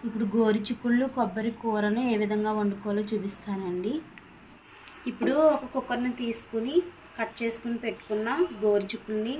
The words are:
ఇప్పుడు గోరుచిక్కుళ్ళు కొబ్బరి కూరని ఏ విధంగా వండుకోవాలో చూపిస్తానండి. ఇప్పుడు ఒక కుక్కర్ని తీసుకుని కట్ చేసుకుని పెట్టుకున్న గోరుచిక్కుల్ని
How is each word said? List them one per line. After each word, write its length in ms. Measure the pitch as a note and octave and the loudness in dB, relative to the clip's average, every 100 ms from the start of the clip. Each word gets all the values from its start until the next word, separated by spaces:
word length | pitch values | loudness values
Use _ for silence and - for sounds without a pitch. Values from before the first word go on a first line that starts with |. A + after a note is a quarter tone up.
| A3+ | -4
ఇప్పుడు 180 | G#3 A3 A3 | -2 0 4
గోరుచిక్కుళ్ళు 720 | A3 G#3+ G#3 A#3 A#3+ A#3+ C4+ C4 | 4 4 0 -4 2 2 2 0
కొబ్బరి 340 | G#3 F#3 A3 A3+ | -2 0 -4 -4
కూరని 420 | A#3 G#3+ G#3 A3 B3+ G#3+ | -2 0 2 2 2 2
ఏ 20 | |
విధంగా 300 | G#3 G#3 G#3+ G#3+ | 2 0 0 0
వండుకోవాలో 460 | G#3 G3 G#3 G#3 G#3 | 0 -2 -2 -2 0
చూపిస్తానండి. 840 | G#3+ G3 - - G3 F#3+ F3+ G3 D4+ - - - - - - - - - - B3 | -2 -4 -8 -6 -4 -2 -2 -2 -4 -6 -20 -20 -20 -20 -20 -20 -20 -20 -10 -8
ఇప్పుడు 240 | - A#3 C#4+ D#4 | -2 2 6 6
ఒక 100 | C4 B3+ C4+ | 4 -2 -6
కుక్కర్ని 380 | - A#3+ B3 A#3+ | -4 -2 -2 -2
తీసుకుని 520 | A#3+ A3+ - A3+ A#3 E4 F4 - - - | -4 -6 -4 -4 2 2 2 -10 -18 -6
కట్ 160 | A3+ - | -6 -2
చేసుకుని 360 | A3+ A3+ A#3+ A#3 | -4 -4 -6 -4
పెట్టుకున్న 480 | A#3 F#3+ - G#3+ A3 C#4+ F4+ G#3+ | -4 -6 -4 -2 0 2 0 2
గోరుచిక్కుల్ని 720 | G#3+ G#3 G3 A#3 - G#3+ A3 D4 | 4 4 2 -8 -4 -2 -2 -4